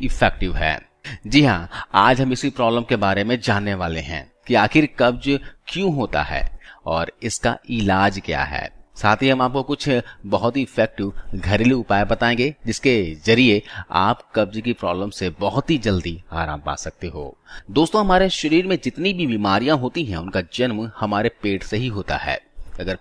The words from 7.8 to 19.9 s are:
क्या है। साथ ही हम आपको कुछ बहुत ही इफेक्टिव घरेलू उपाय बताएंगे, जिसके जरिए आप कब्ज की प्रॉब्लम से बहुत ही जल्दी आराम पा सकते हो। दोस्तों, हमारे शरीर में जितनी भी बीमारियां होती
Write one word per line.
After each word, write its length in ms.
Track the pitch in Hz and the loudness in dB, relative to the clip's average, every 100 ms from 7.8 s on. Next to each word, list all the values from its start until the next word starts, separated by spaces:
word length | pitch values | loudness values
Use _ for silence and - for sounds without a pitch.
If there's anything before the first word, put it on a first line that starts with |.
| 101 95 101 98 - | 0 4 2 0 -4
क्या 180 | 76 | -4
है। 360 | 67 71 - - - - | -4 -6 -10 -12 -20 -2
साथ 220 | 104 107 | 0 2
ही 80 | 135 | 2
हम 120 | 131 | 2
आपको 220 | 127 135 | 2 0
कुछ 260 | 131 143 - 123 - - 101 | -4 -4 0 -2 -2 -12 -4
बहुत 320 | 101 113 131 | -2 0 -2
ही 40 | |
इफेक्टिव 520 | 123 - 110 - 101 - - 101 | -2 0 -2 0 -6 -6 -6 -4
घरेलू 440 | 87 104 117 131 | 0 2 4 2
उपाय 260 | 110 101 101 | 2 0 0
बताएंगे, 500 | 113 120 120 131 151 113 | 2 0 2 -2 -2 -6
जिसके 500 | 110 139 120 87 78 85 | -2 2 2 0 -4 2
जरिए 360 | 117 127 104 - - - | 4 6 4 2 -14 -4
आप 400 | 82 98 123 - - | 0 2 0 -2 -2
कब्ज 260 | 101 107 | 0 -2
की 120 | 117 | -4
प्रॉब्लम 360 | 117 92 90 101 | -4 -2 -2 -4
से 200 | - 92 | -4 -6
बहुत 400 | 80 98 110 - | -2 -2 -2 0
ही 80 | 156 | 0
जल्दी 460 | 113 95 87 85 - | 2 0 -2 -8 -8
आराम 280 | 82 80 76 | -6 -4 -6
पा 160 | 73 71 | -6 -6
सकते 320 | - - 73 | -8 -10 -12
हो। 300 | 78 69 - _ - - | -10 -12 -14 _ -20 -4
दोस्तों, 300 | 104 160 214 | 2 2 2
हमारे 280 | 196 185 190 | 4 4 4
शरीर 380 | 175 156 160 185 | 0 2 2 2
में 100 | 180 | -2
जितनी 300 | 127 127 180 | -4 -4 -2
भी 140 | 180 156 | -2 -2
बीमारियां 520 | 110 104 98 123 151 | 0 2 2 2 0
होती 260 | 123 | 0